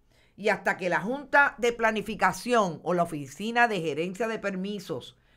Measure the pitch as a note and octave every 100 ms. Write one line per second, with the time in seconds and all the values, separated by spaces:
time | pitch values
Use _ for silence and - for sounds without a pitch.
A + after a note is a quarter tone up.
0 | _ _ _ - G#3 F#3+ G#3 E3 F3+ D#3+
1 | F#3 C4+ C#4+ C#4+ C#4+ - A#3+ A#3+ A3 G#3+
2 | G#3+ G3+ F#3+ F3 A#3+ A#3+ F#3+ D3 - F3+
3 | E3+ D3+ C3+ - G#3+ A#3 A#3+ G3+ D#3+ C#3
4 | F3 F#3 A3+ A3 G3+ F#3 G3 G#3 - C3+
5 | - - _